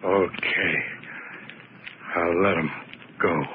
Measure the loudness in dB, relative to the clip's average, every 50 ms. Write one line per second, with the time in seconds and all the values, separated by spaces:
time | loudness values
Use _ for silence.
0 | 2 4 4 4 4 4 2 -2 -4 -2 0 0 0 2 0 0 -2 -4 -8 -12
1 | -14 -14 -14 -14 -14 -14 -14 -16 -16 -16 -18 -18 -18 -20 -20 -18 -18 -18 -18 -16
2 | -12 -6 -2 0 2 2 4 4 4 4 4 2 2 0 -2 -4 -12 -14 -18 -20
3 | -20 -20 -8 0 2 2 2 2 0 -2